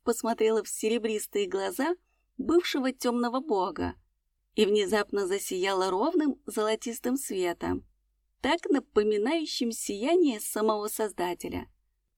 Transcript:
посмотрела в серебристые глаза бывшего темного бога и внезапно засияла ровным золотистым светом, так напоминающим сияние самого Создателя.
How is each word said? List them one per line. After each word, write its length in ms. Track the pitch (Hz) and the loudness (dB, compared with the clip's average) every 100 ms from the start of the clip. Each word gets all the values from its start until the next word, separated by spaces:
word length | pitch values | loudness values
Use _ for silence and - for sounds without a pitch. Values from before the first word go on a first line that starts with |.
посмотрела 600 | - 233 226 233 220 220 | -2 -2 0 2 2 2
в 60 | - | -2
серебристые 800 | - 220 233 220 214 - 202 190 | -2 0 0 0 -4 -2 -2 -2
глаза 480 | 196 196 185 302 359 _ _ _ - | -2 -4 -2 -2 -2 _ _ _ -8
бывшего 540 | 233 339 - 302 262 | 2 2 2 0 -2
темного 500 | 262 247 240 240 254 | 0 0 0 0 -2
бога 540 | 311 196 185 165 175 - _ _ _ _ _ - | 0 0 0 -2 -6 -6 _ _ _ _ _ 2
и 100 | 202 | 4
внезапно 640 | 214 190 208 208 202 185 | 4 2 0 0 -2 0
засияла 600 | 196 - 185 190 190 190 | -2 -2 0 0 2 2
ровным 500 | 185 285 339 302 - - | 2 2 2 0 -2 -6
золотистым 720 | - 214 220 240 226 247 262 | -2 0 0 -4 -4 -2 -2
светом, 720 | - 190 175 170 170 180 - _ _ _ _ - | -4 -2 -2 -2 -4 -4 -6 _ _ _ _ -4
так 280 | 254 339 - | 0 0 2
напоминающим 1040 | 277 - 208 214 208 233 330 302 - 233 | 0 2 2 2 2 0 0 -2 -4 -4
сияние 680 | 226 - 202 262 359 302 214 | -4 -6 -4 2 4 2 0
самого 480 | - 214 220 214 208 | -4 0 0 0 -2
Создателя. 800 | - 214 - 180 175 175 180 - _ _ _ _ | -4 -4 -2 -4 -4 -6 -8 -10 _ _ _ _